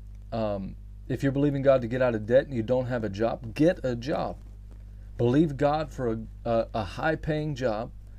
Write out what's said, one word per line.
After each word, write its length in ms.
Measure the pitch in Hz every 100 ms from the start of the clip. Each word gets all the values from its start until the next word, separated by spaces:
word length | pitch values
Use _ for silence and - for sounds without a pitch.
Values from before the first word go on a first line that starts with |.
| - - -
um, 440 | 113 107 101 95 - - - -
if 140 | 123
you're 100 | 139
believing 300 | 135 147 139
God 200 | 135 135
to 60 | 113
get 140 | 127
out 120 | 123
of 120 | 113 107
debt 200 | 123 143
and 80 |
you 80 | 123
don't 240 | 110 127 123
have 180 | 123
a 40 | 107
job, 460 | 98 113 135 117
get 260 | 104 160 185
a 100 | 127
job. 420 | 120 131 - 120 - - - - - - - - -
Believe 380 | 120 139 170 131
God 360 | 143 151 147
for 200 | - 120
a, 60 | 113 110 -
a, 240 | 117 117 -
a 100 | 113
high-paying 720 | 98 - 156 156 160 151 151
job 360 | 127 123 107 131 - -